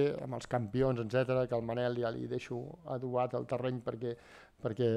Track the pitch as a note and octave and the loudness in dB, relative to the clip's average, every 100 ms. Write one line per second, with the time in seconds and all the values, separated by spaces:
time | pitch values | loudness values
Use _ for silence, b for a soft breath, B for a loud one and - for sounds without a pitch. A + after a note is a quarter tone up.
0 | C#3+ C3+ C3 A#2+ - B2 G#2+ A#2+ C3+ B2 | 4 2 -6 -8 -2 -2 0 2 4 2
1 | A2+ B2 B2+ B2+ B2+ A#2 A2+ A#2+ B2 A#2+ | 2 2 4 2 2 0 0 0 0 2
2 | A#2 B2 B2 B2 - A#2+ C3 F3 D#3 C3 | 0 -2 -4 -4 -4 -8 -8 -12 -8 -6
3 | B2+ B2 B2+ B2+ B2 B2 B2+ B2+ A#2+ A#2 | -2 0 0 -2 -2 -2 -2 -4 -4 -6
4 | A#2+ A#2 B B B _ A#2+ A2 A#2+ | -4 -6 B B B _ -4 2 4